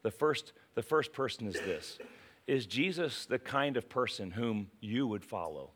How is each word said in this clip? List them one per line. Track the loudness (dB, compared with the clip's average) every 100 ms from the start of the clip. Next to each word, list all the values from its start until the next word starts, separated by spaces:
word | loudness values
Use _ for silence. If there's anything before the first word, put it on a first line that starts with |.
The | -2
first, | 2 2 2 -4 -20 -6 -4
the |
first | 2 2 2
person | 0 -2 0 -4
is |
this. | -2 -2 -4 -6 -12 -14 -16 -20 -14 0
Is | 0 2
Jesus | 2 2 2 -2 -2 -2
the | -2
kind | 2 2 4 2
of | 0
person | 0 0 -2 -4
whom | 0 0 0 -4 -8
you | -2 0 2
would | 0
follow? | -4 -4 -4 -6 -10